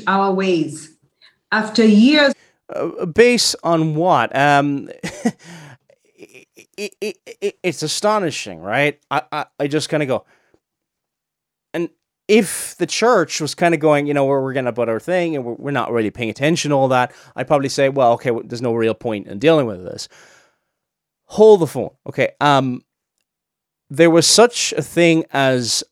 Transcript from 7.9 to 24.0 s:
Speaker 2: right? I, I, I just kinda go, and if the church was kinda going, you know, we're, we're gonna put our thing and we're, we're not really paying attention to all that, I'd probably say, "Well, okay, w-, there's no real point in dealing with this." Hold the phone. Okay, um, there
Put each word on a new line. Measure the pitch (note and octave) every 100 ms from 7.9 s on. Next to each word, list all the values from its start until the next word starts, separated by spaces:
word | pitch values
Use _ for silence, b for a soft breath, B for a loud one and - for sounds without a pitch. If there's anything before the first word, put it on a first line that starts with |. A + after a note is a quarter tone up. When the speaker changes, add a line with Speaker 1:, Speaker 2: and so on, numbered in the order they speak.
| - G#3 G#3+ E3+ - G2 E2
Speaker 2:
right? | F#2 A#2+ D3 C#3+ -
I, | C3+ -
I, | D3+ C3 -
I | C#3+
just | D3 -
kinda | D#3 C#3
go, | A#2 - _ _ _ _ _ _ _ _ _ _ _ _ _ _
and | E3 E3+ _ _ _ -
if | G#3+ F#3+ - - -
the | F3
church | - A#3 A3 D3+ -
was | D3 -
kinda | F3 D#3+
going, | D#3 D3 D3
you |
know, | D3
we're, | C#3 C#3
we're | C3+
gonna | C3 B2
put | A#2 A#2
our | A2
thing | - F3+ E3+ D3
and |
we're, | A#2+ -
we're | C#3
not | C3+ -
really | A#2 G#2+
paying | - A2+
attention | G2+ C#3+ E3+ D3
to | C#3
all | C3+
that, | B2+ B2 b b -
I'd | C3
probably | D3 C3+
say, | C#3+ C3+
"Well, | C#3 A#2+
okay, | A#2 C3
w-, | A2+ A2
there's | A#2+
no | B2
real | A#2 A2+ G#2+
point | A#2+ G#2 -
in | G#2
dealing | C#3+ D#3+ A#2+
with | F#2
this." | F2+ - - b b b b b _ _ _ _ _ _ _
Hold | - A3 G#3
the | D#3
phone. | C3 F#2 _ -
Okay, | C3 B2+ -
um, | D3 C#3 C3 B2 _ _ _ _ _ _ _ _ _ _ -
there | C#3